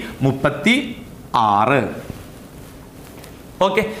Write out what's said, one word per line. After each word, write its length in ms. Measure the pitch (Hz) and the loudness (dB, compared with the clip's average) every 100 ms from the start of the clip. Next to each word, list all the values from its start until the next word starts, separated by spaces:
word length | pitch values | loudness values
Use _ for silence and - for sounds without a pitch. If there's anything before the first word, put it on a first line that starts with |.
| - - 135 | -4 0 0
മുപ്പത്തി 500 | 131 147 139 208 254 - - - - - 123 110 | 2 0 2 4 4 2 -8 -14 -16 -2 2 6
ആറ്. 320 | 101 110 135 107 - - - - - - - - - - - - - - - - - 190 | 6 6 4 2 -4 -10 -12 -14 -16 -18 -18 -18 -18 -18 -18 -18 -18 -18 -18 -18 0 2
ഓക്കെ, 160 | 190 214 - | 2 0 -4